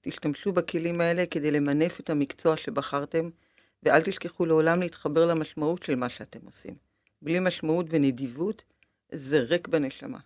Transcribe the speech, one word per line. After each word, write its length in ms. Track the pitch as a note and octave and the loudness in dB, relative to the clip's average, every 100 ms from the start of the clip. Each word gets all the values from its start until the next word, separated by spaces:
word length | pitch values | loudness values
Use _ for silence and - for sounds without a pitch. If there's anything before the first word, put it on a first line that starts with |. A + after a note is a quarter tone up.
תשתמשו 520 | - - D#3 C#3+ - | -10 -6 -4 -4 -2
בכלים 480 | F3+ E3 E3+ E3 E3+ | 0 0 -2 -2 0
האלה 260 | E3+ E3+ F3 | 0 2 0
כדי 240 | E3 D3+ | 0 0
למנף 500 | D3 C#3+ C#3+ E3 - | 2 2 2 2 0
את 100 | - | -2
המקצוע 460 | D#3 C#3 - E3+ D#3 | 0 0 0 0 0
שבחרתם, 720 | - C3 C#3 C#3+ C#3+ E3 E3+ - _ _ _ _ | -2 -6 -4 -4 -2 -2 -4 -8 _ _ _ _
ואל 200 | D3 C#3+ | 4 6
תשכחו 440 | E3 F#3+ F3 - E3+ | 4 -4 -10 -4 2
לעולם 340 | D#3+ D#3+ E3+ | 4 4 2
להתחבר 460 | F3 - D#3 D3+ E3+ | 0 -4 -2 4 4
למשמעות 560 | E3 D#3 - D3+ F3 | 2 -2 -2 -2 -2
של 120 | - | -2
מה 140 | C3 B2 | -2 -2
שאתם 300 | - G#2+ - - | -8 -16 -16 -18
עושים. 280 | - - - _ _ _ _ | -16 -14 -16 _ _ _ _
בלי 180 | D3 E3+ | -4 0
משמעות 460 | F#3 F3 D#3+ E3 E3 | 0 -2 0 0 2
ונדיבות, 720 | D#3+ C#3 B2 C3+ B2 F#3 A3 _ _ _ _ _ | 2 2 0 -6 -4 -6 -6 _ _ _ _ _
זה 260 | D#3 C3+ D3 | -12 0 0
ריק 300 | A#2+ E3+ - | 2 -2 0
בנשמה. 500 | D#3+ C3+ - - B2 | -2 -2 -6 -14 -14